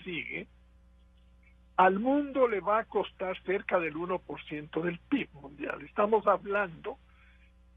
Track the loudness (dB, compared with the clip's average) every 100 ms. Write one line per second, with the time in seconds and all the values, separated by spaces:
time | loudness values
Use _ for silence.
0 | -4 -8 -8 -10 -10 -18 -20 -20 -20 -20
1 | -20 -20 -20 -20 -20 -20 -2 4 6 6
2 | 2 2 0 2 4 4 2 0 0 -4
3 | -4 -6 -6 -4 -4 -4 0 0 0 -4
4 | -4 -6 -6 -14 -10 -10 -6 -4 -4 -6
5 | -2 -2 -2 -10 -18 -10 -8 -8 -6 0
6 | 4 4 4 2 0 -2 -2 -6 -12 -12
7 | -18 -20 -20 -20 -20 _ -20